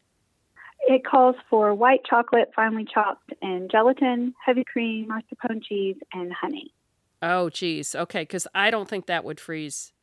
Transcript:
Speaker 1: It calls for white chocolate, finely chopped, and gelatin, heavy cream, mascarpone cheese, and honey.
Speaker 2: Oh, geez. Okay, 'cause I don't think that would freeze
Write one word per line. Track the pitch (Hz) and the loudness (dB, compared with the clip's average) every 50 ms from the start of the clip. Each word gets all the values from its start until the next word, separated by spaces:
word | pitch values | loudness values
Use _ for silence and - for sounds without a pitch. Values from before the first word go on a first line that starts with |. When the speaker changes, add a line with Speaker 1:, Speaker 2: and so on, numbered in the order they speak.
| _ _ _ _ _ _ _ _ _ _ _ - - - _ _ 554 - | _ _ _ _ _ _ _ _ _ _ _ -20 -20 -20 _ _ 2 4
Speaker 1:
It | 262 262 262 | 4 4 2
calls | - - 262 254 254 254 - - _ | 4 6 6 6 6 4 0 -2 _
for | 233 214 214 208 208 | 2 4 4 2 2
white | 202 240 254 269 254 - | 4 4 4 4 4 2
chocolate, | - 240 240 233 - 247 233 - - - | 0 0 0 2 4 2 2 2 2 0
finely | 220 220 220 220 220 214 | 0 0 0 -2 -4 -6
chopped, | - - 220 214 196 - - _ - - - | -2 0 0 0 0 -4 -8 _ -18 -14 -10
and | 220 196 180 180 185 190 | -6 -6 -6 -6 -4 0
gelatin, | - 220 220 254 262 - 277 254 247 240 240 254 - - - | 2 4 4 4 4 4 0 0 0 0 -2 -4 -6 -4 -2
heavy | 262 247 254 247 | 0 0 0 -2
cream, | - - 254 233 226 220 220 220 220 | -2 -4 -4 -4 -2 -4 -6 -6 -6
mascarpone | 220 220 - _ 240 - - 233 226 220 | -8 -8 -10 _ -12 -8 -6 -6 -6 -6
cheese, | - - 208 202 196 190 190 185 - - | -8 -6 -4 -2 -2 -2 -4 -8 -12 -14
and | - 185 175 180 | -10 -10 -10 -10
honey. | 180 - 180 - 302 294 294 - - _ _ _ _ _ _ _ _ _ | -8 -8 -8 -8 -8 -10 -12 -18 -20 _ _ _ _ _ _ _ _ _
Speaker 2:
Oh, | 165 170 180 185 180 160 | -2 -2 0 0 0 -2
geez. | - - 185 170 160 151 143 - - | -4 -6 -6 -4 -4 -6 -6 -6 -6
Okay, | 143 170 - - 185 156 | -6 -6 -4 -6 -6 -6
'cause | - 196 180 - - - | -6 -8 -8 -8 -4 -2
I | 190 202 220 | 0 2 2
don't | 226 214 190 - | 2 0 -4 -6
think | 214 190 175 | -8 -8 -4
that | - 175 160 - | -4 -4 -4 -4
would | 143 151 - | -6 -12 -12
freeze | - - 160 156 151 143 - - - - _ _ | -12 -10 -10 -10 -8 -10 -10 -12 -14 -16 _ _